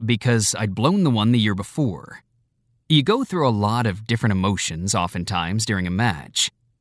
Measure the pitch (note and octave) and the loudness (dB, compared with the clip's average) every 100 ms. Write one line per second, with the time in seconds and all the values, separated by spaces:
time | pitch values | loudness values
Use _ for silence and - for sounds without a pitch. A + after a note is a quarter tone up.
0 | A2+ A2+ B2+ A#2 G#2 - G#2+ F#2+ C3+ G3+ | -2 0 2 2 2 -2 -4 0 2 2
1 | D#3+ A2+ A2 A#2+ G#2+ G2 - - C3 D2+ | 2 4 4 4 2 -2 -4 -4 -2 -4
2 | - - _ _ _ _ _ _ - D3+ | -12 -20 _ _ _ _ _ _ 0 2
3 | C3+ A#3+ C4 F3+ C3+ G#2 G#2 A#2 A#2 F#2+ | 4 0 0 0 2 2 2 0 0 -2
4 | A2+ A2+ A2+ F#2+ G2 F#2 - E2 F#2+ F#2+ | -2 0 0 2 2 0 -4 -6 -2 -2
5 | F2 F#2 E2+ F#2 E2 G#2+ - G2 F2+ F2+ | -2 -4 -4 -2 -2 -2 -2 -2 -2 0
6 | A#2+ D#2 - - - - _ _ | -2 -2 -6 -4 -4 -6 _ _